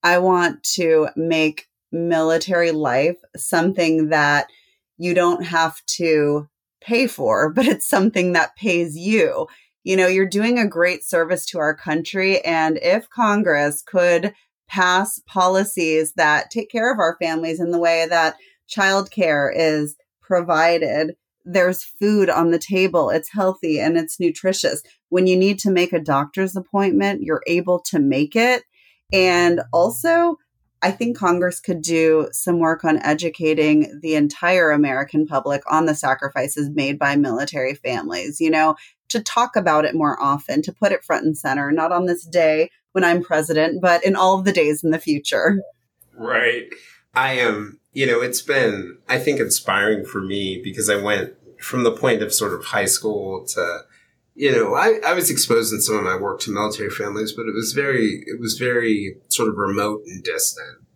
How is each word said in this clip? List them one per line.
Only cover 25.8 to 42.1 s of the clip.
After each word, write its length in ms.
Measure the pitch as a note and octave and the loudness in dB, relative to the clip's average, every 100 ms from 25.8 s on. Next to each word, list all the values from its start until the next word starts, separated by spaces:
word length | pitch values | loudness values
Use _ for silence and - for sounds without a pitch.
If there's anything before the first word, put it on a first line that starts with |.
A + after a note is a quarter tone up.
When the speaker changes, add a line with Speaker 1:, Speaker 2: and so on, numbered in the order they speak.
| F3 | 2
Speaker 1:
a 80 | F3 | -2
doctor's 560 | D#3 C#3 D3 - F#3+ F#3+ | 0 0 0 -4 -4 -4
appointment, 680 | F3+ G3+ G3 G3 G3 G3 | -6 -2 2 2 0 -2
you're 200 | - D#3 - | -4 -4 0
able 340 | E3+ F3 F3+ - | -2 0 -2 0
to 80 | E3 | 0
make 360 | C#3 C3+ D3 | 2 2 0
it. 280 | A3+ A#3+ B3 - _ _ _ _ | 2 2 0 -4 _ _ _ _
And 480 | G3 F#3 F3 F3 E3+ - | 2 4 4 4 2 0
also, 640 | E3+ F#3 A#3 E4 E4 E4+ D#4+ _ _ _ _ | 2 2 0 0 2 2 -2 _ _ _ _
I 100 | F3+ | -2
think 280 | G3 A#3+ A#3+ | -2 -4 -2
Congress 420 | F#3 F3 F3+ F3 | 0 2 0 -4
could 220 | - F3 | -6 -6
do 460 | D3+ E3 D#3+ D#3 D3 | 0 2 4 4 2
some 260 | - - E3+ | -4 -2 2
work 240 | E3 E3 | 2 0
on 180 | E3 D#3 | 0 0
educating 960 | - D3+ E3+ D#3 D#3+ D3+ D3+ D3+ D3+ D3 | 0 -2 -2 -2 0 2 4 4 2 -4
the 120 | D#3+ | -4
entire 560 | D#3 D3 - F3 F#3 E3 | 0 0 0 2 4 4
American 560 | D3 D3 C3 C#3+ D3+ D3+ | 2 2 0 -2 -2 0
public 360 | C#3+ C#3 C#3+ - | -2 -2 -4 0
on 140 | D#3 | 0
the 100 | D#3+ | 0
sacrifices 760 | D3+ C#3 C3+ C#3 C#3 C#3+ - C#3+ | 0 -2 -2 -4 -4 -6 -4 -4
made 260 | D3+ C#3 C#3+ | -2 -4 0
by 180 | C#3+ C#3+ | 0 2
military 580 | C#3 A#2 C#3+ D3+ C3 | 0 -2 -4 -4 -4
families, 640 | C#3+ - A#2+ D#2 F2 F#2 D3 | -4 -6 -6 -6 -8 -8 -2
you 80 | D#3+ | 0
know, 260 | D#3 D#3 D#3 - _ _ | 2 2 0 -8 _ _
to 100 | A#3 | -6
talk 320 | G#3+ - A#3+ | -4 -2 0
about 300 | A3 F3 D#3 | 0 2 2
it 100 | D3+ | 2
more 240 | E3 D3 - | 0 -2 0
often, 400 | C#3 C#3+ - C3+ | -2 -2 -2 -4
to 100 | D#3 | -4
put 200 | F3 G3+ | -2 -2
it 120 | G3 | -2
front 220 | - D#3+ D#3 | -2 -2 -2
and 100 | D3+ | -2
center, 340 | D3 C3+ C#3+ | -4 -4 -2
not 200 | D#3+ E3 | -2 0
on 140 | F3 | 0
this 180 | F3+ | -2